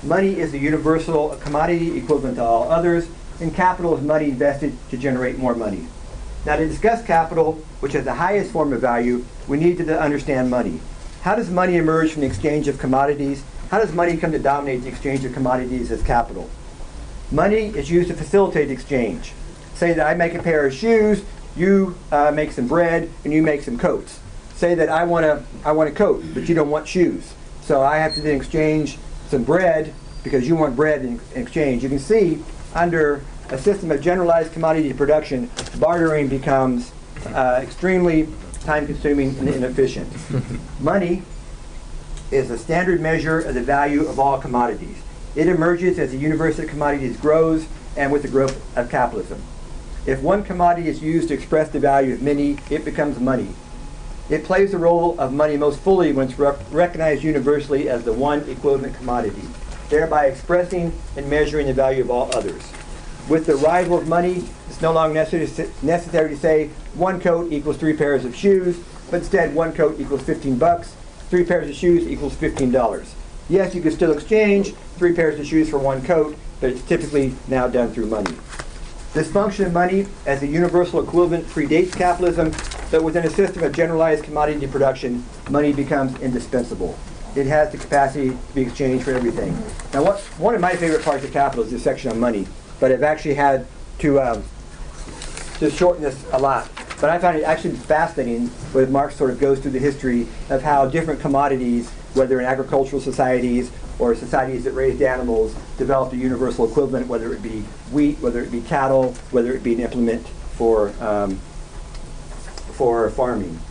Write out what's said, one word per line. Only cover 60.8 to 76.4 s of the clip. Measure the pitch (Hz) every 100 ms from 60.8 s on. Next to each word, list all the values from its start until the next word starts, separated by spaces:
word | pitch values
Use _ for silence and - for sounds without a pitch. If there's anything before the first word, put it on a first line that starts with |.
| 170 - - -
and | 143
measuring | 147 143 151 139
the |
value | 131 135 135
of | 117
all | 123 131 113
others. | 98 78 - - - - - - -
With | 160 165
the | 139
arrival | 147 175 175 170
of | 156
money, | 170 180 180 - - -
it's | -
no | 160
longer | 160 160
necessary | 156 156 175 143
to | -
s-, | - -
necessary | 135 175 170 165 156
to | 139
say | 165 156 147 - - 143
one | 185 180
coat | 180 170 170
equals | 147 147 135
three | 156 151
pairs | 143 135 123
of | 117
shoes, | 202 190 180 170 - - -
but | 175
instead | 170 190 160
one | 147 165
coat | 156 156 156
equals | 127 139
fifteen | 147 156 139 123
bucks, | 165 170 - - - - -
three | 180
pairs | 170 180 147
of | 139
shoes | 175 170 -
equals | 139 143 -
fifteen | 156 - 127
dollars. | 127 117 92 - - - - -
Yes, | 175 185 180
you |
can | 151
still | - 170
exchange | 147 - 214 208 202 190 - - -
three | 175
pairs | 170 160 147
of | 143
shoes | 156 156
for | 143
one | 135 135
coat, | 123 160 151 -